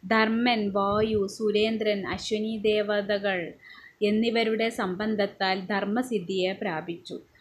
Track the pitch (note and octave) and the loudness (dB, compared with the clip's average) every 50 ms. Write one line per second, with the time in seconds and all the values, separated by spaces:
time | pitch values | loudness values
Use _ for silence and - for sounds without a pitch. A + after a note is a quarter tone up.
0 | - F#3 A3 A3 A3 A3 A3+ A3+ A#3+ B3 A#3+ A3+ G#3+ G3+ F#3+ G3+ G3 G3 G3+ G#3 | 0 2 2 2 4 2 2 2 2 2 2 2 0 0 0 2 2 2 2 2
1 | G#3+ A3 A3 G#3+ G3 G3 - - A3 G#3+ G#3 G#3 G#3+ A3 A3+ A3 A3 G#3+ G#3 G3+ | 2 2 2 0 0 -2 -4 -2 -2 0 2 2 2 2 0 0 0 0 0 0
2 | F#3 B2 E3 G3 - - A3 G#3+ G#3+ A3 A3+ A3 G3+ A3 G#3+ G#3+ G#3 G3+ G#3 G#3 | -2 -4 -6 -6 -4 -4 -2 -2 -2 -2 -4 -2 0 2 2 2 2 0 0 -2
3 | G3+ G3+ G#3 G3+ G3+ G3+ F#3+ F#3 E3+ D#3 - - - - - - - - _ _ | 0 0 -2 0 0 0 0 0 -2 -6 -8 -14 -20 -20 -20 -20 -20 -20 _ _
4 | G#3 G#3 G#3+ G#3+ A3+ A#3 A3 A#3 A3+ A3+ A3 G#3+ A3+ A3+ A3+ - A3 F#3 F3+ F#3 | 0 2 4 4 2 2 2 2 2 2 2 0 0 -2 0 -2 -2 -2 -2 -2
5 | G#3+ A3 A3 G#3 G3+ G3+ G3+ - G3 F#3+ F#3+ G3 F#3+ F#3 G#3 G3 G3 G3 G#3 A#3+ | -2 -2 0 0 0 -2 0 -2 0 0 0 0 -2 -2 -2 -2 0 0 0 -2
6 | B3+ B3+ A#3 G#3 F3 E3+ G3 F#3+ F3+ - G3 A3+ A3 G3+ E3+ D#3 D#3+ F3 E3+ E3+ | -2 0 -2 -4 -2 -2 -2 0 0 0 -2 -2 -4 -4 -4 -4 -4 -6 -10 -10
7 | - - E3 - - _ _ _ | -10 -12 -14 -14 -14 _ _ _